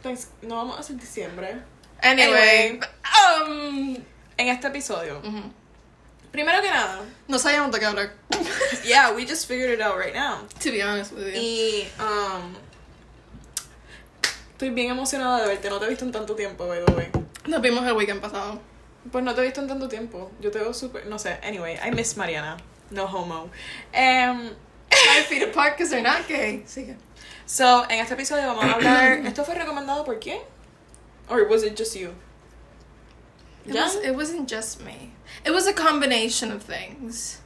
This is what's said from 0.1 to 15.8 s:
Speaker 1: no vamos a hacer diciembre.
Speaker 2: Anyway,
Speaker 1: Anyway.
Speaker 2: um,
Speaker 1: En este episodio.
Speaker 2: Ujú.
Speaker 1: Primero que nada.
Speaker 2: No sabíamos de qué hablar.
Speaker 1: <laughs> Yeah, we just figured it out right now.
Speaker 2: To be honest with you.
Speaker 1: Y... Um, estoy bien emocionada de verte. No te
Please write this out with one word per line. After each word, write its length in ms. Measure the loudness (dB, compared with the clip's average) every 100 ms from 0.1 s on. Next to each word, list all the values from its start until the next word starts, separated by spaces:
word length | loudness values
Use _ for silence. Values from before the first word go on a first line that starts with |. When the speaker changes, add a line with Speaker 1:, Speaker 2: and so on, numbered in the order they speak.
| -10 -12 -16
Speaker 1:
no 140 | -8 -6
vamos 200 | -6 -8
a 40 |
hacer 160 | -12 -14
diciembre. 680 | -12 -10 -10 -8 -10 -10 -14 -20 -20 0
Speaker 2:
Anyway, 760 | 2 6 6 8 8 8 4 0
Speaker 1:
Anyway. 20 | -8 -8 4 8 8 6 2
Speaker 2:
um, 500 | -4 -6 -4 -4 -6 -12 -20 -12 -2
Speaker 1:
En 100 | 0
este 200 | 0 -2
episodio. 500 | -6 -6 -6 -6 -8
Speaker 2:
Ujú. 240 | -10 -10 -12 -18 _ -20 -20 _ -20 -20 -12
Speaker 1:
Primero 300 | -4 2 2
que 60 | 4
nada. 300 | 2 0 -4 -12 -14 -2
Speaker 2:
No 100 | 0
sabíamos 340 | 4 4 2
de 60 | 2
qué 60 | 0
hablar. 280 | 0 -4 -8 -6
Speaker 1:
<laughs> 540 | -4 -2 -2 -2 -2
Yeah, 260 | 6 8 8
we 140 | 4 -4
just 200 | -4 -4
figured 220 | -2 0
it 80 | 0
out 160 | 0 0
right 160 | -2
now. 320 | -4 -4 -6 -10 -6
Speaker 2:
To 80 | -4
be 120 | -2
honest 300 | -2 -2 -6
with 140 | -8 -6
you. 60 | -4
Speaker 1:
Y... 480 | -2 0 0 0 -4 -6
Um, 560 | -2 -2 -2 -4 -10 -14 -20 -20 -20 -20 -20 -20 -20 -20 -14 -14 -14 -20 -20 -20 -20 -6 -6 -6 -16
estoy 180 | -8 -6
bien 200 | -4 -4
emocionada 500 | -4 -4 -4 -2 0
de 60 | 0
verte. 200 | -2 -4
No 80 |
te 80 | -4